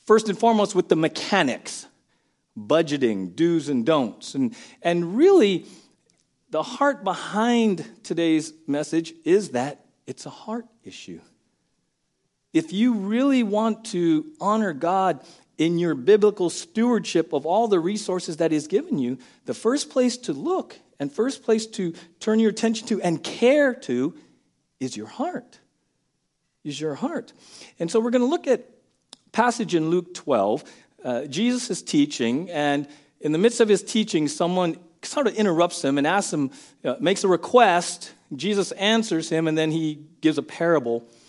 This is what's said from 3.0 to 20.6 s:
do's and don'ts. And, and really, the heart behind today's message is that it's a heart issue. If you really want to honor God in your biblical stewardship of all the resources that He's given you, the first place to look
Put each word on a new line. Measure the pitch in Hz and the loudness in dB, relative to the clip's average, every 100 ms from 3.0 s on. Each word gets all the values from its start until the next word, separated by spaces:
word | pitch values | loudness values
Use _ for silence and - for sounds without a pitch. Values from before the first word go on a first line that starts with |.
| 123 101 92 95 | 0 0 -4 0
do's | 170 165 139 | 2 2 0
and | 135 113 | -2 2
don'ts. | 160 117 - - | 2 0 -6 -10
And, | 139 127 - - - | -4 -4 -6 -20 -6
and | 170 170 170 214 | -2 -2 -2 2
really, | 359 381 208 180 - - _ _ _ _ _ _ _ | 6 6 6 2 -6 -20 _ _ _ _ _ _ _
the | 156 | -6
heart | 156 - 285 277 | -4 0 0 0
behind | 196 175 - 202 233 240 226 175 151 - | -4 -6 -4 0 2 4 2 0 -6 -12
today's | - 160 165 160 151 - - | -6 0 2 2 0 -10 -4
message | 143 151 160 160 - | -4 -2 -4 -4 -6
is | - 196 180 | 2 2 2
that | 123 135 - _ _ - | -4 -4 -8 _ _ -16
it's | 131 147 | -14 -16
a | |
heart | - - 226 233 _ | -16 -12 -12 -12 _
issue. | - - - 82 - _ _ _ _ _ _ _ _ _ _ _ _ | -20 -18 -16 -18 -20 _ _ _ _ _ _ _ _ _ _ _ _
If | 160 160 | -4 -2
you | 185 247 226 | 0 0 0
really | 196 226 277 262 | -2 0 2 2
want | 220 208 226 220 - | 2 0 0 -2 -6
to | 175 170 156 156 - | -2 2 2 -2 -6
honor | 185 220 208 | 0 0 0
God | 143 175 190 190 160 - - _ - | -2 0 2 0 -2 -8 -20 _ -2
in | 160 170 | 0 0
your | 175 143 | 0 0
biblical | 127 208 208 202 180 | 4 6 6 2 -2
stewardship | - - - 233 226 - 175 160 | -4 -6 0 2 2 0 0 0
of | 147 151 | -2 0
all | 190 233 | 0 2
the | 190 | 2
resources | 165 208 - 185 180 156 | 2 -2 -4 -4 -4 -2
that | 165 | 0
He's | 151 147 | 0 0
given | 196 339 208 | -2 0 -2
you, | 123 131 - _ - | -2 -4 -12 _ -10
the | |
first | 120 220 285 - | -4 -2 -2 -2
place | 269 254 240 | 0 0 -2
to | - | -6
look | 151 285 370 | -6 -4 -4